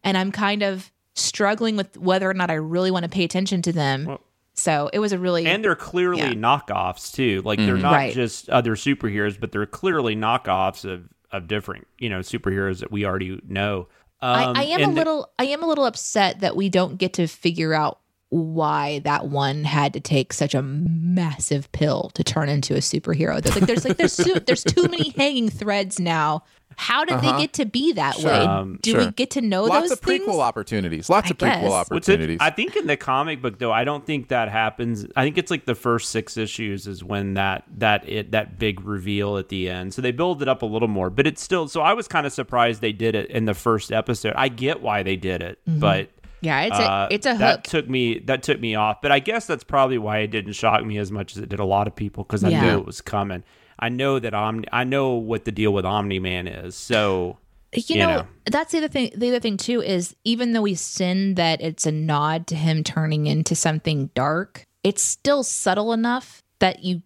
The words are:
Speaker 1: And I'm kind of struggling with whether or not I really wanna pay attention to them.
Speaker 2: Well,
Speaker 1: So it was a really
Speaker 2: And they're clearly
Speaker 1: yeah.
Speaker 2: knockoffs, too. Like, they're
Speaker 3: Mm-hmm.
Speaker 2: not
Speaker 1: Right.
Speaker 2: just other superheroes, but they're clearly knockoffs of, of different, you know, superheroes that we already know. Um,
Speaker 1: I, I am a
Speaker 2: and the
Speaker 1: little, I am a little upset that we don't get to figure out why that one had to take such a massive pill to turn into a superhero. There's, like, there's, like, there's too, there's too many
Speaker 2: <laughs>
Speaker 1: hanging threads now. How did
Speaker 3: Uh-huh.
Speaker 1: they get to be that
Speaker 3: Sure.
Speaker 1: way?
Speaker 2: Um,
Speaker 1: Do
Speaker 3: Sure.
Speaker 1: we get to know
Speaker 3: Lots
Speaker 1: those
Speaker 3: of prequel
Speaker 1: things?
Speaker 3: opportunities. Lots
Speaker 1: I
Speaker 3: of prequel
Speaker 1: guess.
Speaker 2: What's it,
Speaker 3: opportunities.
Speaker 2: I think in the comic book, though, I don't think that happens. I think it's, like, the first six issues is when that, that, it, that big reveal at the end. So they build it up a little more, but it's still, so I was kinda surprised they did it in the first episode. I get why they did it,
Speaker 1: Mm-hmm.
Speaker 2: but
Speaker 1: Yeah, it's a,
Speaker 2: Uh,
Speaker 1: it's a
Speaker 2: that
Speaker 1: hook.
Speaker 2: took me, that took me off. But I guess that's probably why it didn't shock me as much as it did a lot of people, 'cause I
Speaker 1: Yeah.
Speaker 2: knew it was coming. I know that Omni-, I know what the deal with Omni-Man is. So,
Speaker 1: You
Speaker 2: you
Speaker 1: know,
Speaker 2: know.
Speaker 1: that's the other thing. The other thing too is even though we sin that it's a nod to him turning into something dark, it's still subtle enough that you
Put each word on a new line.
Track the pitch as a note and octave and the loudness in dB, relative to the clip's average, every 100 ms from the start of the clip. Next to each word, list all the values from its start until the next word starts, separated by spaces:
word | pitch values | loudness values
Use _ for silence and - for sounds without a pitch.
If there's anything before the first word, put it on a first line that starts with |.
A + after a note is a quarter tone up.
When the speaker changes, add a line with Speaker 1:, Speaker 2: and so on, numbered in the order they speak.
Speaker 1:
And | G3 F#3+ | 2 0
I'm | F#3+ | 0
kind | G3 G#3 G#3 | 0 0 0
of | G3+ F#3+ - _ _ - | -2 -4 -10 _ _ -6
struggling | - - G3+ G#3+ A3+ G#3+ | -4 2 2 2 0 0
with | F#3+ - | -4 -2
whether | F3+ F#3 F#3+ | 2 2 2
or | |
not | F#3+ F3 | 0 0
I | D#3+ | 0
really | D#3 E3+ F#3 | 0 0 2
wanna | F#3 E3+ | 0 -2
pay | F#3+ | 0
attention | E3+ F#3 F#3+ F#3+ | 0 0 0 0
to | E3+ | 0
them. | E3+ C#3+ C3+ D#3 | 0 0 0 -4
Speaker 2:
Well, | C#3 _ _ _ | -10 _ _ _
Speaker 1:
So | - - D3+ D3 | -4 0 2 0
it | - | 0
was | G#3 | 0
a | F#3+ | 0
really | F3+ F3 E3 | 0 2 2
Speaker 2:
And | F#3+ | 2
they're | G#3+ E3 | 2 0
clearly | - F3+ F3+ F3+ | -2 0 0 0
Speaker 1:
yeah. | - | -2
Speaker 2:
knockoffs, | A2 A2+ C#3 - F#2+ F#2 - - | 0 2 2 0 -2 -2 -4 -10
too. | - C3 F#2+ | -2 0 0
Like, | F#2 G#2 | 0 2
they're | G#2 F#2+ | 2 4
Speaker 3:
Mm-hmm. | |
Speaker 2:
not | A#2 | 4
Speaker 1:
Right. | D3 C#3 | 4 2
Speaker 2:
just | A#2+ A#2+ - - | -2 -2 -4 0
other | B2+ A#2 G#2+ | 2 2 0
superheroes, | - C#3 A2+ G2+ G#2 G2+ | 0 0 -2 0 -2 -2
but | A2+ | -6
they're | G#2 G#2 | -4 -6
clearly | - F#3+ E3 A#2+ G#2+ | -4 -2 0 0 0
knockoffs | A2 B2+ - F#2 F#2+ - G2 | 0 -2 0 2 2 -2 -10
of, | F#2 F2 _ _ | -10 -12 _ _
of | G2 E2+ | -10 -4
different, | G#2 G2 F#2 - _ | -4 -4 -12 -14 _
you | A#2 | -6
know, | F#2+ | -4
superheroes | F#2 - - G2 G2 F#2 | -4 -4 -2 0 0 -2
that | - | -4
we | G#2 G2+ | -2 -2
already | F#2 F#2 F#2+ - | -2 -4 -8 -8
know. | G2 G#2 G2 F2+ _ _ _ | -4 -2 -2 -6 _ _ _
Um, | B2+ B2 C3 B2 | 0 2 2 0
Speaker 1:
I, | |
I | C#4+ | 0
am | F4 | 2
a | |
Speaker 2:
and | - | 2
the | E4 | 2
Speaker 1:
little, | D#4+ D#4 - - | 2 0 -4 -4
I | C4+ | -2
am | D4 | 0
a | E4 | 0
little | D4+ C4 | 2 0
upset | A#3+ - A3 F#3+ - | -2 -4 2 2 2
that | F#3+ - | 0 0
we | G3 | 2
don't | F3+ F#3 F#3 | 2 2 0
get | F#3 | -2
to | - E3 | 0 -2
figure | - F3+ E3 D#3+ | 0 0 0 0
out | D#3 D3 - _ _ _ | 2 2 -2 _ _ _
why | E3 D#3+ D#3+ D3+ D3+ D3 D3 | -2 0 0 2 2 0 -2
that | C#3 C#3+ - | 0 0 0
one | C#3 C#3 D3 | 0 0 0
had | D3+ D3 C#3+ | 0 2 2
to | - | -2
take | - C#3+ C3 | 0 0 0
such | - D3 | -2 0
a | C3+ | 0
massive | C3+ C#3+ E3 E3 E3 F3+ E3+ C#3+ - C#3+ C#3 | 0 -2 0 0 2 2 0 -2 -2 -2 -4
pill | - D3+ C3 - | -2 0 0 -4
to | - | -4
turn | - - C#3+ | 0 0 0
into | D3 C3+ - | 0 0 -2
a | |
superhero. | - - - D3+ D#3+ - | 0 -2 -2 0 0 0
There's, | - F#3+ | 0 2
like, | F#3+ | 2
there's, | A#3 C4 | 2 0
like, | B3 | 2
there's | E4 - | 2 2
too, | F4 F#4 - | 2 2 2
there's | - | 0
too | - - F4 | 2 2 2
many | E4+ D#4 | 2 -4
Speaker 2:
<laughs> | - | 0
Speaker 1:
hanging | C#4 C4+ A3 | 0 2 0
threads | - G#3 G3+ G3 - | -2 -2 -2 -2 -2
now. | F3 E3 D3+ D#3 _ _ _ - | -2 0 0 0 _ _ _ -12
How | - B3 | 0 0
did | D#4 B3+ | 2 2
Speaker 3:
Uh-huh. | - | 2
Speaker 1:
they | C#4 | 2
get | D4+ - | -2 -2
to | A#3+ | -2
be | A#3+ D4+ | 0 0
that | A3 C#3 - | 2 0 0
Speaker 3:
Sure. | D#3 | 2
Speaker 1:
way? | - | 4
Speaker 2:
Um, | - G2 F#2+ - | 4 0 -2 -4
Speaker 1:
Do | A3+ | 0
Speaker 3:
Sure. | A#3 A3 | 2 2
Speaker 1:
we | |
get | G#3 C4 | 0 -2
to | C#4 | 0
know | A3+ F#3+ G#3+ | 0 2 4
Speaker 3:
Lots | - E4+ | 2 2
Speaker 1:
those | |
Speaker 3:
of | C4 | -2
prequel | - F#4 G4+ | 0 0 0
Speaker 1:
things? | B3+ | 2
Speaker 3:
opportunities. | C3 A2+ G2+ A2 F2+ D#2+ E2 | 0 0 -4 -2 -2 -4 2
Lots | F#3 F3+ | 2 2
Speaker 1:
I | |
Speaker 3:
of | - | 0
prequel | - - | 0 2
Speaker 1:
guess. | |
Speaker 2:
What's | G2+ F#2+ - - - | 2 2 0 -2 2
it, | |
Speaker 3:
opportunities. | G3 D#2 E2 | 2 2 2
Speaker 2:
I | D3+ | 2
think | D#3+ A#3 G#3 | 2 -2 -2
in | E3+ | 0
the | C#3+ | -2
comic | - C3 D#3 D3 | 0 0 0 -4
book, | B2+ G2 | -6 -4
though, | A#2+ | 0
I | A2 | 2
don't | C3 D3 C#3+ | 0 -2 -4
think | D3+ A#2+ | -6 -2
that | B2 A2 | -2 0
happens. | A2 A2 - A#2+ A2+ G2+ - | 0 0 -2 -4 -4 -2 2
I | C3+ | 2
think | D3 | 2
it's, | D#3+ | -2
like, | D#3+ - | -4 -2
the | A#2 | -2
first | A#2+ A#2 - | 2 0 0
six | A2+ A2 - | -4 -4 -6
issues | G#2+ - A2 G2 G#2 | -6 -4 -6 -6 -8
is | F#2 | -12
when | F#2 G2+ G2+ | -6 -4 -2
that, | G2 G2 F#2+ - - | 0 0 -2 -8 -2
that, | A2 G#2 - | 2 2 0
it, | G#2+ - | -8 -2
that | A2 G#2+ G2 | -2 -2 -4
big | A2 F#2+ F#2+ | -4 -4 -6
reveal | G2+ F#2 G2+ G2+ G2+ | -6 -2 -2 0 -2
at | F#2 | -4
the | F#2+ F2+ | -4 -4
end. | F2+ F#2 | -4 -8
So | - | -4
they | B2+ | -4
build | B2 F3 D#3+ | 0 -2 0
it | C#3 | 0
up | C3 | 0
a | A2+ | 0
little | A2 A#2 | 0 0
more, | G2+ F#2 | 0 -2
but | G2 C#3+ | 2 0
it's | D#3 | 0
still, | - F#3 D#3 | -2 -2 -2
so | E3 | 0
I | D#3 | 2
was | A3 A3 | 2 0
kinda | E3+ C#3+ | -2 -2
surprised | - B2 B2 A#2 A2 | -4 -2 4 4 4
they | A2+ | -2
did | G#2 A2+ A2 | 0 0 0
it | - | -2
in | B2 | -2
the | A2 | 0
first | G2 - A2 - | 0 2 2 2
episode. | A2 A2+ A#2 A2 - | -2 0 -2 -2 0
I | C3+ | 0
get | A#2 B2+ D#3 | 0 -4 -2
why | - G#2 | -2 -2
they | F#2+ F#2 | 0 -2
did | F#2+ F2 | -2 -4
it, | F2 - - | -6 -8 -2
Speaker 1:
Mm-hmm. | D#3+ | 2
Speaker 2:
but | G#2 F#2+ G2 _ - - | 4 2 -2 _ -20 -8
Speaker 1:
Yeah, | D#3+ C#3 | -2 0
it's | D#3 G3+ | 2 2
a, | |
Speaker 2:
Uh, | G3 - - | 2 2 2
Speaker 1:
it's | G#3 C#4 | 0 0
a | A3+ | 2
Speaker 2:
that | C3 - | 4 2
Speaker 1:
hook. | - | 0
Speaker 2:
took | D#3+ B2 | -2 0
me, | C3 A#2+ A2+ | 0 0 0
that | - C3 | -2 -2
took | - C3 | 0 0
me | A2+ G#2+ | 0 0
off. | G#2+ G#2 | 0 0
But | C#3+ | 2
I | C#3+ | 2
guess | C3+ A3+ - | 2 -4 -4
that's | D#3+ | -6
probably | - C#3+ C3+ B2+ | 0 2 4 2
why | G#2+ G#2+ | 0 -2
it | G#2+ | 0
didn't | A2 G2+ | -2 -4
shock | G2+ A2+ G#2+ | 0 2 2
me | A2+ G#2 | 2 -4
as | G2+ | -4
much | G#2 G2 G#2 | -4 -8 -10
as | |
it | - | -8
did | G2+ | -4
a | G2 | 2
lot | G2 G2+ | 2 0
of | - | -4
people, | G#2 - | -8 -8
'cause | G2 G#2+ | -4 0
I | F3+ | 2
Speaker 1:
Yeah. | E3 | 4
Speaker 2:
knew | A2+ - | 4 2
it | - | -2
was | - | -12
coming. | - G#2 G2 F2+ - _ _ - | -6 -4 -2 -6 -12 _ _ -6
I | A#2 | -4
know | B2 C#3 C3+ | 0 0 0
that | A2+ | 0
Omni-, | G#2 G#2+ A2 G#2+ | -2 -2 -2 -2
I | A#2+ | 0
know | B2+ C#3 C3+ | 2 2 2
what | A#2+ A2 A2 - | 0 -2 -4 -4
the | |
deal | G#2 G#2+ | 0 2
with | G2 F#2 | 2 2
Omni-Man | G#2 G2+ F#2+ F#2 F2+ F2+ | 0 0 -2 -2 -4 -6
is. | - F2+ - | -10 -12 -14
So, | - A#2 G#2 F#2+ F2+ - _ _ _ | -2 2 2 2 -2 -8 _ _ _
Speaker 1:
You | - - | -6 0
Speaker 2:
you | A3 | 2
Speaker 1:
know, | G3 C#4 | 4 2
Speaker 2:
know. | - - - | -2 -10 -4
Speaker 1:
that's | C#4 D#4+ | -2 0
the | E4 | -2
other | D#4 | -2
thing. | C#4+ B3 - | -2 -2 -2
The | A#3+ | 0
other | B3 | 0
thing | A#3 G3 | 0 -4
too | - A#3+ | -2 -2
is | - F#3 F3 - - | 0 -2 -2 -4 -2
even | A#3 A#3+ | 0 2
though | A#3 | 2
we | G#3 F3 | 0 -2
sin | - - F3+ F#3 G3 F#3 | -6 -2 0 2 2 2
that | E3 D#3+ | 2 2
it's | E3 D#3+ D#3+ | -2 -2 -2
a | |
nod | D#3 D#3 D3 D3 E3 E3+ | 0 0 2 2 0 -4
to | D#3+ | -2
him | D#3+ D#3+ | 0 2
turning | D3+ - D#3 D3+ D3+ | 0 0 0 0 2
into | D3+ D#3+ E3 | 0 0 0
something | E3 D#3 E3 D3+ C#3 | 0 0 -2 -2 -2
dark, | - C3+ D#3+ G3 - - _ | -2 0 0 -4 -12 -20 _
it's | F#3+ G3 | -2 0
still | - - C#4 C#4+ | -2 -2 0 2
subtle | B3+ - - F#3+ G#3+ | 0 -2 0 0 0
enough | A#3 A#3 B3 - - _ _ | 0 0 -2 -6 -20 _ _
that | F#3 - | 0 0
you | F#3 F3+ | -4 -4